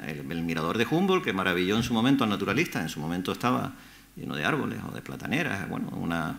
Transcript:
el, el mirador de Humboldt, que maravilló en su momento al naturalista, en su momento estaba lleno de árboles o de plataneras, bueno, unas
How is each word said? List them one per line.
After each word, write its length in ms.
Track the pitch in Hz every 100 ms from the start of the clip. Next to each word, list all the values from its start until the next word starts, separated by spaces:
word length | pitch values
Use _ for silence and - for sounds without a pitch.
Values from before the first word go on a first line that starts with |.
| 65
el, 260 | 73 69
el 120 | 85
mirador 340 | 85 80 80 110
de 80 | 113
Humboldt, 360 | 156 190 185
que 100 | 135
maravilló 420 | 95 95 87 92 107
en 60 |
su 140 | 117 117
momento 280 | 120 135
al 60 | 113
naturalista, 540 | 101 98 110 175 127
en 60 | 82
su 100 | -
momento 320 | 76 87 90
estaba 420 | 92 120 127 104 - - - - -
lleno 200 | 107 69
de 100 | 82
árboles 340 | 147 110 107 -
o 60 |
de 80 | -
plataneras, 640 | - - - 143 156 98 -
bueno, 220 | - -
unas 460 | - 90 82 80